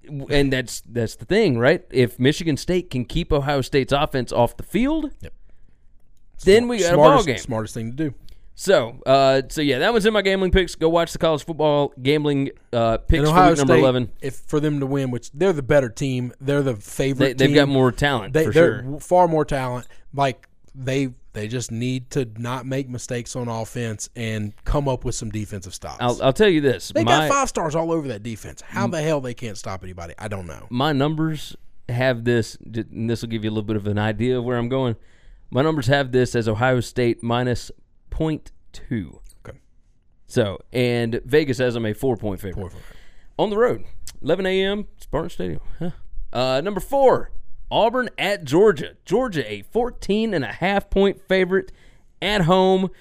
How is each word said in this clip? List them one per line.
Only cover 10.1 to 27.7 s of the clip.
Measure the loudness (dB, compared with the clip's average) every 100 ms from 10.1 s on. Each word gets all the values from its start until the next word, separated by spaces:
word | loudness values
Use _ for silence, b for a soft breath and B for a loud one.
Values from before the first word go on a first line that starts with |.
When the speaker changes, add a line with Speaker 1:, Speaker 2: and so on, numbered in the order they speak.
Speaker 1:
my | 2
gambling | 2 2 2
picks. | 2 2 0
Go | 2
watch | 2 0
the | 0
college | 0 0
football | -2 0 2 2 0 0
gambling, | 2 2 2 0 -2 -6 _
uh, | 0 0 0
picks | 2 2
Speaker 2:
And | 4
Speaker 1:
for |
Speaker 2:
Ohio | 6 6
Speaker 1:
week | 6
number | 4
Speaker 2:
State, | 6
Speaker 1:
eleven. | 6 2 -2 -6
Speaker 2:
if | -8 -8 -4
for | -2
them | 0 -2
to | -2
win, | -2 -2
which | -6 -8
they're | -2 0
the | 0
better | 2 2 2
team, | -2 -4 -2 -4 -6
they're | -2 0
the | 0 -2
favorite | -6 -4 -2 2 0 4
Speaker 1:
They, | 4
they've |
Speaker 2:
team. | 6 4
Speaker 1:
got |
more | 4 4
talent, | 4 0 0 0
Speaker 2:
They, | 0
Speaker 1:
for | 4
Speaker 2:
they're | 6 6 4
Speaker 1:
sure. |
Speaker 2:
w-, | -6 -10
far | 2 4 4
more | 2
talent. | 0 -2 -4 -6 -10 b b
Like, | -2 -2 -2 _ _ -20
they | -10 -4 -2 -2 -6 -16
they | -10 -6
just | -6 -6
need | -6 -4 -4 -4
to | -4 -4 -6
not | -8 -6
make | -6 -6 -6
mistakes | -8 -8 -8 -8 -8
on | -6
offense | -6 -8 -6 -6 -8 -12 -8
and | -6 -6 -6 -8
come | -2 0 0
up | -2
with | -4
some | -6 -6
defensive | -6 -8 -10 -12
stops. | -12 -12 -4
Speaker 1:
I'll, | -2 0
I'll | 2
tell | 4 4
you | 6
this. | 2 0 -2
Speaker 2:
They | 0
Speaker 1:
My | 4
Speaker 2:
got | 4 4
five | 0 0
stars | -2 -4